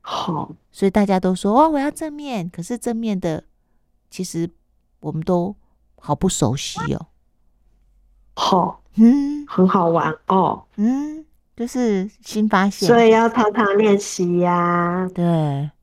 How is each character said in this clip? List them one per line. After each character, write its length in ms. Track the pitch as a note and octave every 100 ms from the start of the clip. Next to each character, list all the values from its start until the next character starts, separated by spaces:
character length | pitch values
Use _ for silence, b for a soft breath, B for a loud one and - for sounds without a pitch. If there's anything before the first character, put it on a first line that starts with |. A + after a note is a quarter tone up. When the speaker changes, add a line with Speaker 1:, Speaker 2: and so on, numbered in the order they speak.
Speaker 1:
好。 500 | - - - D#3 - - _
Speaker 2:
所 160 | - G3
以 40 |
大 140 | G3
家 160 | G3+ F#3
都 140 | F#3
说 180 | F#3 G3+ A3+
，“哦， 80 | D#4+
我 100 | D4
要 120 | C#4+
正 200 | D4+ D#4
面。” 380 | D4 D4 A#3 F3
可 140 | -
是 160 | E3+ A#3+
正 180 | - A3+
面 240 | A3+ F#3+
的， 240 | F3+ D#3 - _ _ _ _ _ _
其 140 | -
实 240 | F#3 E3 E3+ _ _ _ _ _
我 120 | D3+
们 80 | D#3
都 340 | D#3+ F3+ F3 G#3 _ _ _ _
好 140 | -
不 160 | D3 F#3
熟 260 | - B2+ C#3
悉 380 | - - D3
哦。 120 | C#3 - _ _ _ _ _ _ _ _ _ _ _ _
Speaker 1:
好。 480 | - - F#3 E3+ - _ -
Speaker 2:
嗯。 500 | A3+ C#4+ C#4 D4 D4
Speaker 1:
很 220 | - F#3
好 200 | F#3+ E3+
玩 260 | E3 D#3 D#3 -
哦。 380 | F#3+ E3+ - - -
Speaker 2:
嗯， 480 | G#3+ C4+ D4 D#4 D#4 _ _
就 120 | - A#3+
是 440 | B3+ A#3+ G3 G3 _
新 260 | - G#3+ G#3+
发 200 | G#3 G3+
现。 180 | - F#3+
Speaker 1:
所 160 | A#3
以 80 | A3+
要 180 | A3 A3+
常 240 | A#3 G#3+
常 260 | G#3 G#3 G3+
练 200 | G#3+ G3+
习 420 | - - F3+ F3
呀。 680 | F3 F3 F3 F3 F3 F3+ F#3
Speaker 2:
对。 560 | F3+ F3 E3 D3+ C#3 D3 _